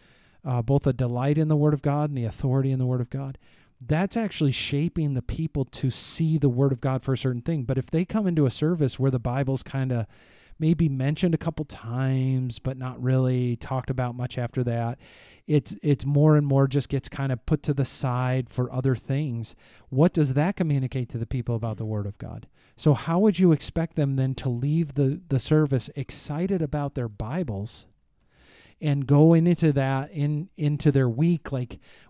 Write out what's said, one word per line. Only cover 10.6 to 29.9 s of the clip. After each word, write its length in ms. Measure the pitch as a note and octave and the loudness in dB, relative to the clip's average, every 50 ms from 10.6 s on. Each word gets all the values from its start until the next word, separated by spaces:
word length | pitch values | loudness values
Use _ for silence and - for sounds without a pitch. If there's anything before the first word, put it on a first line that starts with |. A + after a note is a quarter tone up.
| D#3 D#3+ E3+ D3+ E3 | 2 2 4 4 2
mentioned 460 | D3 C#3 C3 C3 C#3+ D#3 - F#3+ E3+ D#3+ | 0 0 0 0 -2 0 0 2 0 0
a 60 | - | 0
couple 260 | - E3+ - - D3+ | -2 -4 -4 -4 -8
times, 920 | - - - - A#2 A#2+ B2+ C3+ C3 C3 C3 C3 C3 C3 C3 B2+ B2 A#2 - | -8 -10 -12 -10 -6 -4 -2 0 0 0 0 0 0 0 -2 -2 -4 -8 -6
but 180 | - C3 C3+ | -6 -8 -6
not 240 | B2+ B2+ B2+ B2 A#2+ | -6 -8 -10 -8 -4
really 540 | B2 B2+ C3 C3 B2+ B2+ B2+ B2 B2 B2 A#2+ | 0 2 2 2 2 2 2 0 0 -2 -2
talked 340 | - - - C3 B2+ - - | -4 -4 -4 -4 -4 -4 -4
about 240 | C3 B2+ B2 A#2+ A#2+ | -4 -2 -4 -4 -4
much 240 | B2 B2 - - | -6 -8 -6 -4
after 260 | B2+ A#2+ - - C3 B2 | -6 -6 -4 -4 -2 -2
that, 360 | A#2+ A#2 A#2 A#2 A#2 B2+ - - - - - - - - _ _ | 0 -2 -2 -2 -4 -6 -8 -14 -20 -20 -20 -20 -20 -20 _ _
it's, 280 | - D3+ C#3+ - - G#3 - | 0 0 0 0 0 -8 -4
it's 240 | - D3+ C#3+ - - | 0 0 0 0 0
more 320 | C#3 C#3+ C#3+ D3+ D#3 D3+ | 0 2 4 6 6 6
and 80 | D3+ D3 | 6 4
more 220 | C#3 C3+ C#3 C#3 | 4 2 2 2
just 200 | C3 C3 C#3+ - | 2 2 -2 -2
gets 220 | - C#3 C3 - - | -2 -4 -6 -6 -8
kinda 260 | - - C3+ C3+ B2+ | -8 -6 -4 -4 -4
put 280 | A#2 - - D#3+ D3 - | -4 -2 -2 -2 -2 0
to 100 | D#3 C#3 | -2 -2
the 120 | C#3+ C3+ | -2 -2
side 640 | - - - - B2+ B2 B2 B2+ B2+ B2+ C3 B2 | -4 -4 -4 -4 -2 -2 -2 -2 0 -2 -2 -4
for 240 | - - B2+ B2 - | -4 -4 -4 -4 -4
other 240 | - C3 B2+ C3+ B2+ | -4 -2 0 0 0
things. 600 | - - - C3+ C#3 D#3 C#3 A#2 A#2 A2 - - - _ - - - - _ | 0 -2 -4 -4 -2 -2 -4 -6 -6 -8 -10 -14 -18 _ -20 -20 -20 -14 _
What 240 | C3 C3 E3 F#3 - | 2 4 4 4 4
does 220 | E3+ D3+ C3 B2+ | 2 0 2 2
that 200 | C#3+ D3+ F#3+ - | 2 0 0 0
communicate 540 | - F3 D3+ C#3+ C3+ C3 A#2+ - C3 A#2+ - | -2 -2 0 0 0 -2 -2 -4 -6 -6 -6
to 80 | - | -6
the 80 | A2+ A2+ | -6 -6
people 300 | - - B2+ A2+ - A#2 | -4 -4 -4 -2 -2 -4
about 220 | A2 A#2 A2+ G#2+ | -2 -4 -4 -6
the 80 | G2 A2 | -6 -6
word 200 | G#2+ G#2+ G#2 G2+ | -4 -4 -4 -4
of 140 | G2+ - - | -6 -8 -10
God? 280 | - - E2+ - - - _ _ _ _ _ | -12 -12 -12 -12 -14 -18 _ _ _ _ _
So 180 | - - D3+ C#3 | 0 2 2 2
how 240 | - - E3 E3 F3+ | 2 0 0 0 4
would 200 | G#3+ G#3+ E3+ F3 | 4 4 4 6
you 120 | F#3 E3+ | 6 6
expect 440 | D#3 - - - - E3+ E3 - - | 4 4 0 -4 -4 -4 -4 -4 -2
them 200 | D#3+ C#3+ C#3 C3+ | -2 0 0 0
then 180 | C3+ C3 C3 C3 | 0 0 -2 -2
to 140 | - - C3 | -2 -4 -4
leave 440 | A#2+ A#2+ C3 D3 D3+ E3+ E3 C#3+ B2+ | -2 -2 -2 0 0 0 0 -2 0
the, 260 | C#3+ C#3 C3+ D3 F#3 - - | 0 0 0 0 -4 -4 -2
the 100 | C3+ B2 | -2 -2
service 500 | - - D#3 D#3 D#3 C3 C#3 B2 - - - | 2 4 4 4 4 4 0 -2 -2 -4 -8
excited 680 | C#3+ B2+ - - - - - D3 D#3+ F3+ F#3+ G3 E3+ | -10 -10 -10 -10 -12 -10 -8 -4 -4 -2 -2 -2 -2
about 320 | D#3+ C3+ - D3 C#3+ C#3 - | -2 -2 -2 -4 -4 -4 -4
their 160 | C3+ A#2+ A2 | -6 -6 -6
Bibles 800 | G2+ - A2 A2 C3+ - C#3+ B2+ G#2 G2 G#2 - - - - _ _ _ _ _ _ _ _ _ _ _ _ _ - - - - _ _ | -6 -8 -8 -6 -4 -4 -4 -4 -6 -6 -8 -8 -12 -16 -20 _ _ _ _ _ _ _ _ _ _ _ _ _ -20 -20 -20 -20 _ _
and 280 | - D3+ C#3+ C#3+ C3+ | -2 -2 0 0 2
going 400 | A#2 C#3+ C#3+ D#3 E3 E3+ E3 E3 | 4 6 8 8 8 8 6 6
into 240 | F3 E3+ - E3+ D#3 C3+ | 4 4 4 2 2 2
that, 380 | C#3 C3 C3+ | 2 0 0